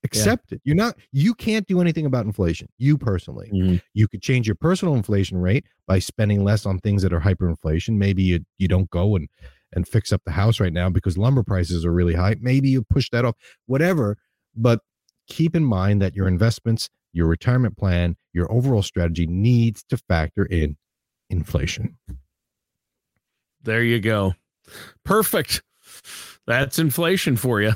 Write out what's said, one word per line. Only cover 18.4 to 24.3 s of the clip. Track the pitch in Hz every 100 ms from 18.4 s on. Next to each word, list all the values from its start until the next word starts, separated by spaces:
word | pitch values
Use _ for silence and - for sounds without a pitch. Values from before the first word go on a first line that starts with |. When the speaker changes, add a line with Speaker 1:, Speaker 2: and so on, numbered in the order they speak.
| -
Speaker 2:
overall | 117 131 117
strategy | 95 - 85 82 82
needs | 90 110 120 117 104 -
to | -
factor | _ 85 78 - 98
in | 87 73 73 _ _ _ _ _
inflation. | 90 80 - 80 - - - - - _ _ _ _ _ _ _ _ _ _ _ _ _ _
Speaker 1:
There | - 110
you | 117 117
go. | 104 107 95